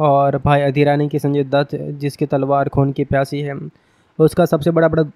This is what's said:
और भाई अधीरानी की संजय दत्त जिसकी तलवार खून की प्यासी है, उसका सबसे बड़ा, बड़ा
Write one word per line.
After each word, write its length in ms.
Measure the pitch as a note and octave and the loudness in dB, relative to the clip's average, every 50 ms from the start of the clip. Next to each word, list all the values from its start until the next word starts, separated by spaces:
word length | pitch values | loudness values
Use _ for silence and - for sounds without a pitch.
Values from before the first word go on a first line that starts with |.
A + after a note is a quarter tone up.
और 400 | D3+ D3 C#3 C#3 C#3 C#3 C#3+ C#3 - | 2 2 4 4 2 2 0 0 0
भाई 180 | D3 D3 C#3+ | 2 2 2
अधीरानी 460 | C#3+ C#3 C3 C#3+ C#3+ D3 C#3+ D3 D3 C#3+ | 2 2 2 2 2 2 2 0 0 -2
की 100 | D3+ C#3+ | -2 -2
संजय 260 | - C#3+ C#3+ C#3+ C#3 | -2 0 0 0 -2
दत्त 300 | C3 C#3 C#3+ C#3+ - D3+ D3 D3 D3+ D3 C#3 | 0 0 0 0 0 -4 -10 -8 -8 -10 -6
जिसकी 280 | C#3+ C#3 - - D3+ | -8 -8 -4 -4 -4
तलवार 420 | C#3 D3 C3+ C3+ C3+ C#3 C#3 C#3 C#3+ | -2 -2 -2 0 0 0 0 0 0
खून 240 | - C#3+ C#3 C#3 | 0 0 0 0
की 120 | C3+ - C#3 | 0 -4 -4
प्यासी 360 | - C#3 C3+ C#3 - C#3+ C#3+ | -2 0 -2 -2 -2 -4 -8
है, 180 | D3 C#3+ C#3 D3 D3+ D#3 - _ _ _ _ _ _ _ _ - | -8 -8 -10 -10 -12 -16 -18 _ _ _ _ _ _ _ _ 2
उसका 260 | D#3 D3+ - F3+ E3+ | 2 2 4 2 0
सबसे 260 | - E3+ D3+ C#3+ F3 | 2 2 0 0 0
बड़ा, 180 | E3 E3 E3 D#3+ | 2 2 2 2
बड़ा 140 | D#3 E3 D#3 C#3+ - | 2 0 -2 -2 -4